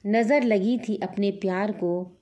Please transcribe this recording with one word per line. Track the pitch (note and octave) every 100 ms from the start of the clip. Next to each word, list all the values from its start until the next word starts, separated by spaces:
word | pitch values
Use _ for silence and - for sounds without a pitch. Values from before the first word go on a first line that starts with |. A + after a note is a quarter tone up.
| G3+
नज़र | A3 A3+ C#4+
लगी | A#3+ G#3 G3+ B3
थी | - G#3
अपने | F3+ F#3+ G3+
प्यार | G3 F#3+ F#3 G#3
को | G3+ F3 F3 F3+ -